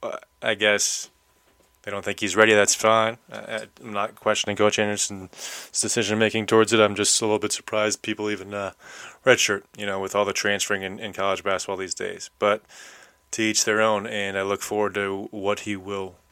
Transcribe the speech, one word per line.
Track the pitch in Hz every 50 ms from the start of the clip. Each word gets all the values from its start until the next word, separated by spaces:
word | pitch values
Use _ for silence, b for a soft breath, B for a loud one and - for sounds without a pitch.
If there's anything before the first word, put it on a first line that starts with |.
| -
uh, | 117 - - - _ _ _
I | - 120 110
guess | 101 107 107 104 101 - - - - - - _ _ _ _ _ _ _ _ _ _ _ _ _ _ _
they | -
don't | 101 101 95
think | 104 101 -
he's | 107 101 87
ready, | 101 110 110 110
that's | 104 101 98 -
fine. | - - 110 110 110 110 110 113 117 _ _
Uh, | 117 110 107 107 113 107 110 107 _ -
I'm | - 120 107
not | 101 101 107 107
questioning | - - 110 107 - - - 101 95
Coach | 107 104 101 -
Anderson's | 107 104 104 101 - - 104 98 95 95 - - - - - - - -
decision-making | _ - - 107 - 120 110 98 107 107 113 107 - 110 107
towards | 95 117 113 110 104 113
it. | 110
I'm | 107 104 101
just | 98 104 - - -
a | 117
little | 110 107 107
bit | 101 104 -
surprised | - - - - 107 107 107 101 -
people | _ - 110 104 107 107
even, | 104 95 95 98 101
uh, | 101 101 95 - B B B B B B B B B _
redshirt, | 135 127 - - - 107 98 - _ _ -
you | 104
know, | 101 98 98
with | 95 95 -
all | 101 104
the | 101 98
transferring | - - 104 101 98 - - 104 98 95
in, | 95 95 104
in | 107 104 95
college | - 95 98 95 90 87
basketball | 101 95 92 - - 98 92
these | 95 92 -
days. | - 101 98 92 - - - _ _
But | - 104 104 107 _ B B B B B B B B B B B B _
to | - -
each | 113 110 107 - -
their | - 107 107
own, | 110 110 107 104 98 113
and | 113 104 101 98 98 98
I |
look | 95 98 101 98
forward | - - 107 107 107 101 92
to | 104 101 98 98 98 104 -
what | - 107 98 98 104 101
he | - 107 104
will | 98 92 98 101 98 95 95 90 _ _ _